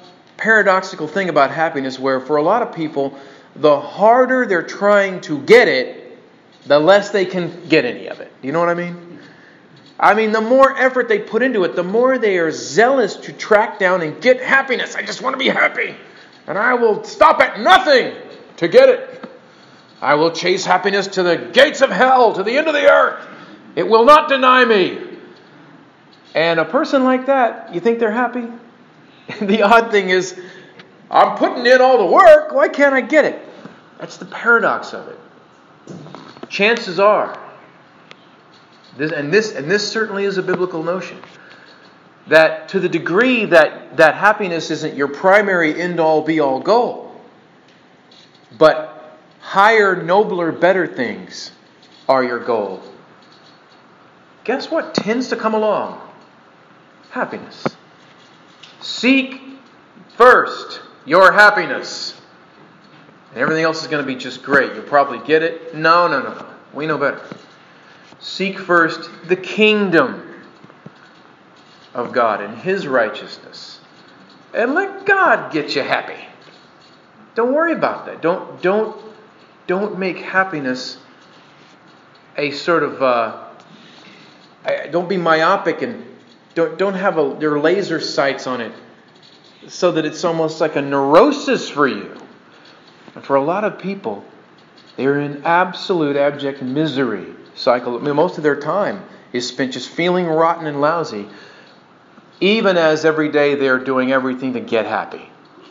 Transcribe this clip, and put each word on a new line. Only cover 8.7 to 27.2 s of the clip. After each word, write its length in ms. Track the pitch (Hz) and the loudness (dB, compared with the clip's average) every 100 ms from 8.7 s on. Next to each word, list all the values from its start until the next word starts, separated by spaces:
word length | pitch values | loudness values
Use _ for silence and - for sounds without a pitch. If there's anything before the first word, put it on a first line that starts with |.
mean? 460 | 175 175 175 170 - - - - - _ - - - | -2 -6 -12 -18 -20 -20 -20 -20 -20 _ -20 -20 0
I 160 | 180 | 2
mean, 200 | 208 220 | 4 2
the 80 | 220 | 0
more 340 | 220 262 269 262 | 2 4 4 4
effort 300 | 254 254 233 | 0 0 0
they 120 | 208 | -2
put 220 | - 220 | -2 -2
into 220 | 262 214 | 0 0
it, 120 | 170 170 | 0 -2
the 80 | |
more 340 | 175 220 254 262 | -2 0 2 2
they 200 | 214 202 | 0 0
are 140 | - | 0
zealous 640 | - - 151 240 269 190 - | -4 -2 2 4 4 0 -4
to 160 | - | -14
track 480 | - - 208 220 - | -12 2 2 2 0
down 220 | 185 185 | 0 0
and 200 | 156 135 | -2 0
get 200 | 247 254 | 2 2
happiness. 520 | 196 269 262 214 160 | 2 0 2 -4 -4
"I 100 | - | -8
just 180 | 208 180 | -10 -8
want 140 | 254 262 | -6 -2
to 20 | |
be 100 | 247 | -2
happy, 480 | - - 247 196 - - - - - - | 0 -2 -2 -8 -10 -20 -20 -20 -18 -8
and 100 | 175 | -4
I 160 | 240 | 0
will 320 | 247 226 196 - | 2 0 0 -6
stop 340 | - 311 311 | 2 2 4
at 220 | 262 190 | 0 0
nothing 520 | 285 370 370 254 165 - - - - - | 2 4 4 2 0 -6 -16 -20 -20 -6
to 100 | 165 | 2
get 220 | 233 269 | 6 8
it. 340 | - - - - - - - - - - - | 6 -2 -16 -20 -20 -20 -20 -20 -20 -20 -6
I 140 | 127 147 | 0 2
will 160 | 165 | 2
chase 340 | 165 175 185 180 | 0 -2 -2 0
happiness 420 | 185 196 196 190 | 0 0 -2 -2
to 160 | 190 | -2
the 140 | 180 165 | 0 -2
gates 440 | - 247 294 - | 0 2 2 2
of 100 | 262 | 0
hell, 420 | 190 262 254 226 | 2 4 6 4
to 100 | 170 | 2
the 140 | 202 269 | -2 0
end 100 | 311 | 0
of 60 | |
the 180 | 294 285 | 2 4
earth. 340 | 320 - - - - - - - - | 4 2 -2 -14 -20 -20 -20 -10 -6
It 100 | 180 | 2
will 160 | 226 | 4
not 240 | 240 202 208 | 8 6 6
deny 380 | 269 254 254 240 | 2 4 4 4
me." 340 | 208 165 - - - - - - - - - - _ _ _ - | 2 0 -4 -12 -16 -20 -20 -20 -20 -20 -20 -20 _ _ _ -6
And 260 | 147 165 165 | 0 2 2
a 60 | 156 | 0
person 400 | 269 302 277 254 | 0 0 2 2
like 220 | 254 | 0